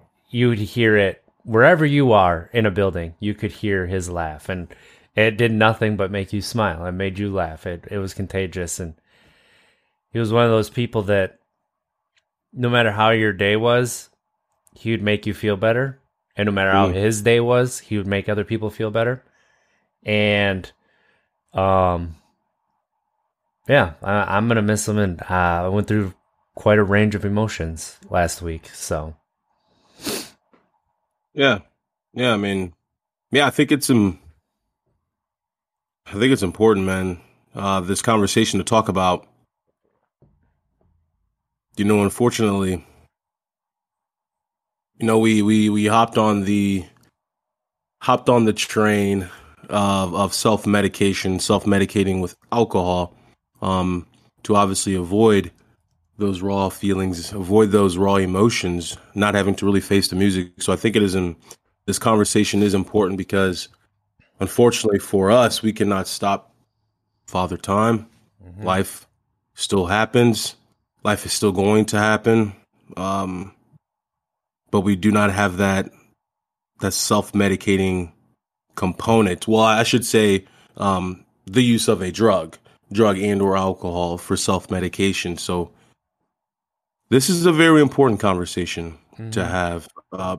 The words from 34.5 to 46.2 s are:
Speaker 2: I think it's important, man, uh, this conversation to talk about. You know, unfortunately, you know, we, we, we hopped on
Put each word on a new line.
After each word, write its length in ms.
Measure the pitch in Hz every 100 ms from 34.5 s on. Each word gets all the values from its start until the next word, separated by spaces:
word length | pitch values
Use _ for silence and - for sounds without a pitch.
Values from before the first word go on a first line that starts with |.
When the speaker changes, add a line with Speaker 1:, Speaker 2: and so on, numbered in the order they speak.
| _ _ _ _ _ _ _ _ _ _ _ _ _ _ _ -
Speaker 2:
I 80 |
think 180 | 98 127
it's 120 | 135
important, 420 | 95 - 110 101 95
man, 340 | 95 92 85 _ _ _
uh, 280 | - 98 95
this 200 | 90 98
conversation 580 | - 110 98 - 110 98
to 40 |
talk 240 | 90 113 92
about. 400 | 95 92 90 - _ _ _ _ _ _ _ _ _ _ _ _ _ _ _ _ _ _ _ _ _ _ _ _ -
You 80 |
know, 200 | 101 107
unfortunately, 840 | 101 - 120 - 110 98 95 87 - _ _ _ _ _ _ _ _ _ _ _ _ _ _ _ _ _ _ _ _ _
you 60 | 113
know, 140 | 113
we, 220 | 113 107
we, 280 | 104 107 107
we 180 | 104 104
hopped 300 | 113 117
on 280 | 120